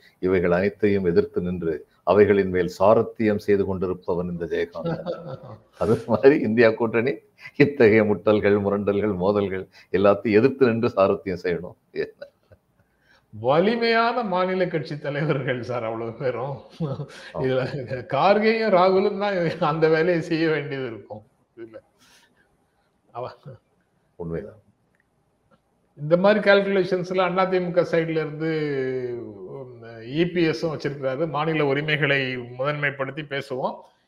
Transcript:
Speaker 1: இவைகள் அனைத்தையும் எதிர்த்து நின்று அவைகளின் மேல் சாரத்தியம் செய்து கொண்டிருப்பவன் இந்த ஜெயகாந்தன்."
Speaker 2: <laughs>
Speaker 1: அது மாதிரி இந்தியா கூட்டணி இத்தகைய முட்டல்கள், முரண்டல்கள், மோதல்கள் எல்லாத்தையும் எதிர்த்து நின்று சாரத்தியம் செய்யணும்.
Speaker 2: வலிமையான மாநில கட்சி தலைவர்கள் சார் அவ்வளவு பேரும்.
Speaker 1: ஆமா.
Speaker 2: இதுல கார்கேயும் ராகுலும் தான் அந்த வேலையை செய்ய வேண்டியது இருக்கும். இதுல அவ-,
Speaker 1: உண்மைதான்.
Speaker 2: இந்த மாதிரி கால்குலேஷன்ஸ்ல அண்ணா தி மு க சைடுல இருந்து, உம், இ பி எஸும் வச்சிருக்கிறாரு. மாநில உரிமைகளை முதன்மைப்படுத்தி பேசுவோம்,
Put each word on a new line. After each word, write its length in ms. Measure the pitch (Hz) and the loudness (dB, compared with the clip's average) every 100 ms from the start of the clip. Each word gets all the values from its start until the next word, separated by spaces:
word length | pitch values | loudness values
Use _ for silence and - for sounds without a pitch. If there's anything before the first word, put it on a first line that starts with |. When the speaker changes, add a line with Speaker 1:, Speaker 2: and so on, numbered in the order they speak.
| _ _ | _ _
Speaker 1:
இவைகள் 320 | 92 95 87 | 0 2 2
அனைத்தையும் 540 | 87 101 - 104 101 | 2 0 0 0 2
எதிர்த்து 360 | 90 85 - - | 2 2 0 -2
நின்று 460 | 90 90 82 76 - _ | -4 -4 -4 -6 -10 _
அவைகளின் 480 | - 98 101 101 92 | 2 6 6 6 2
மேல் 200 | 90 87 - | 0 -2 2
சாரத்தியம் 600 | 98 113 110 - 107 101 | 4 4 2 -2 0 0
செய்து 260 | - 101 | 2 0
கொண்டிருப்பவன் 680 | 95 92 92 90 - 87 87 | 0 -2 -4 -4 -4 -4 -4
இந்த 140 | 85 | -6
ஜெயகாந்தன்." 920 | 82 85 85 170 170 160 - - 170 - | -6 -4 -4 -6 -6 -6 -8 -10 -12 -16
Speaker 2:
<laughs> 160 | - - _ - | -16 -20 _ -4
Speaker 1:
அது 240 | 90 117 - | 0 0 0
மாதிரி 340 | 110 139 151 | 4 6 4
இந்தியா 300 | 113 110 113 | 2 4 4
கூட்டணி 440 | 110 113 113 110 - - _ - - | 4 0 0 -2 -4 -12 _ -6 2
இத்தகைய 480 | 143 143 113 110 | 2 6 6 6
முட்டல்கள், 560 | 104 104 110 104 101 104 | 4 2 2 2 4 2
முரண்டல்கள், 560 | 98 101 101 101 107 92 | 2 0 0 0 -2 0
மோதல்கள் 520 | 92 104 98 95 90 - - | 0 0 -2 -4 -10 -18 -6
எல்லாத்தையும் 400 | 101 101 98 117 | 2 4 4 4
எதிர்த்து 340 | 104 131 127 127 | 4 4 4 2
நின்று 220 | 113 120 | 2 0
சாரத்தியம் 540 | 101 98 101 98 87 | 2 2 2 -4 -4
செய்யணும். 640 | 90 82 87 - _ 80 76 - - _ _ - _ _ _ _ _ _ _ 107 | -2 -4 -6 -16 _ -8 -8 -10 -20 _ _ -20 _ _ _ _ _ _ _ -4
Speaker 2:
வலிமையான 840 | 117 151 202 233 233 226 233 247 | 0 2 2 0 0 2 0 -2
மாநில 460 | 214 180 185 185 175 | -2 -2 -2 0 -2
கட்சி 300 | 165 - 147 | -4 -8 -8
தலைவர்கள் 640 | 147 143 156 135 131 123 | -6 -4 -2 -2 -2 -4
சார் 220 | 113 120 | -6 -6
அவ்வளவு 280 | 113 113 117 | -6 -6 -8
பேரும். 460 | 113 131 117 135 127 - - | -6 -6 -4 -6 -10 -16 -10
Speaker 1:
ஆமா. 280 | 151 131 143 - - | -8 -8 -12 -16 -14
Speaker 2:
இதுல 280 | - 131 131 127 143 123 131 - | -6 -2 -2 -2 -6 -8 -10 -4
கார்கேயும் 680 | 135 175 208 220 226 220 | 2 4 4 2 0 2
ராகுலும் 460 | 180 190 190 208 190 | 4 4 4 2 -2
தான் 500 | 202 190 165 - 156 | -4 -2 -2 -2 -2
அந்த 200 | 160 160 | 2 2
வேலையை 320 | 160 165 170 | 2 2 0
செய்ய 280 | 165 160 165 | -2 -2 0
வேண்டியது 380 | 151 139 135 127 | -2 -4 -8 -8
இருக்கும். 360 | 107 101 107 - _ _ 117 | -10 -14 -18 -18 _ _ -20
இதுல 200 | 113 107 - _ _ _ _ _ _ _ _ _ _ _ _ | -20 -20 -20 _ _ _ _ _ _ _ _ _ _ _ _
அவ-, 420 | 120 123 - 143 117 _ _ _ _ _ - | -14 -14 -14 -20 -20 _ _ _ _ _ -14
Speaker 1:
உண்மைதான். 440 | 85 82 - - _ _ _ _ _ _ _ _ _ _ _ _ _ - | -8 -8 -10 -16 _ _ _ _ _ _ _ _ _ _ _ _ _ -12
Speaker 2:
இந்த 160 | 151 175 | 0 4
மாதிரி 340 | 202 214 196 | 4 4 6
கால்குலேஷன்ஸ்ல 680 | 202 196 196 175 180 175 185 | 4 4 0 0 -2 -2 -2
அண்ணா 280 | 180 185 | 0 0
தி 160 | 185 185 | 0 0
மு 100 | 180 | 0
க 120 | 175 | 0
சைடுல 260 | 160 165 160 | 2 0 0
இருந்து, 420 | 160 151 151 160 156 151 135 131 127 123 120 107 98 92 | -2 -4 -4 -4 -2 -2 -2 -4 -4 -6 -8 -12 -14 -14
உம், 360 | 139 127 120 113 117 | -14 -16 -18 -18 -16
இ 320 | 113 147 170 | -6 -2 0
பி 160 | 175 160 | 2 0
எஸும் 280 | 156 165 147 | 0 -4 -4
வச்சிருக்கிறாரு. 520 | 147 139 131 131 165 | -6 -4 -4 -4 -4
மாநில 380 | 147 160 156 147 | -2 -2 0 0
உரிமைகளை 680 | 139 151 147 147 139 131 127 | 0 -2 0 2 0 0 -6
முதன்மைப்படுத்தி 880 | 120 123 139 147 143 131 135 143 143 | -10 -6 -4 -2 -4 -4 -6 -8 -8
பேசுவோம், 460 | 139 - 127 185 - - _ | -8 -6 -6 -6 -8 -16 _